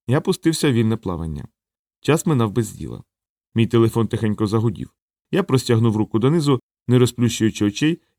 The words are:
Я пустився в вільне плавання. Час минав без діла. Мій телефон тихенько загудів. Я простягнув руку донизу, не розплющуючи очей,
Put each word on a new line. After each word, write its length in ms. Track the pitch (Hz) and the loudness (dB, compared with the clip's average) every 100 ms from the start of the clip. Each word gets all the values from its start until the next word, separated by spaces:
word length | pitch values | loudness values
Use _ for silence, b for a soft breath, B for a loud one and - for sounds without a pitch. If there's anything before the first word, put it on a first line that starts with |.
| - | -4
Я 140 | 143 | -2
пустився 480 | 185 180 160 160 151 | -2 -2 -2 0 0
в 40 | |
вільне 240 | 117 110 110 | 2 0 -2
плавання. 500 | 95 85 82 73 60 _ _ _ _ _ | -6 -6 -8 -10 -12 _ _ _ _ _
Час 240 | - 160 170 | -2 0 0
минав 260 | 135 110 | 0 0
без 200 | 92 104 | -2 -4
діла. 320 | - 62 57 - _ _ _ _ 113 | -8 -12 -14 -18 _ _ _ _ -2
Мій 120 | 113 | 2
телефон 400 | 117 113 117 107 | 2 2 0 -2
тихенько 400 | 110 110 104 107 | -2 -4 -2 -2
загудів. 460 | 110 117 90 - _ _ _ _ | 0 -2 -4 -10 _ _ _ _
Я 120 | 170 | -4
простягнув 540 | 185 131 - 113 117 107 | 0 0 2 2 2 2
руку 220 | 104 110 | 0 0
донизу, 400 | 127 170 143 123 - _ - | 2 2 2 -2 -4 _ 0
не 120 | 123 | 2
розплющуючи 680 | 123 - 117 - 110 - 104 | 2 2 -2 0 -2 0 -2
очей, 360 | 101 151 170 _ | 0 -2 -2 _